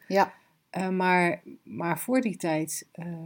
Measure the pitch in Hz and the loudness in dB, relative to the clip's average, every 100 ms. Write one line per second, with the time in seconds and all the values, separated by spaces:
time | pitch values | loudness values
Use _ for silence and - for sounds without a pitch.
0 | - 190 190 - _ _ _ 180 185 190 | 0 2 2 0 _ _ _ -6 -2 0
1 | 185 180 175 - - - - - 170 160 | 4 4 4 0 -8 -20 -14 -8 -4 -4
2 | - 254 254 - 170 156 156 - - - | 0 0 0 -2 -2 -2 -2 -6 -12 -14
3 | 170 165 | -12 -10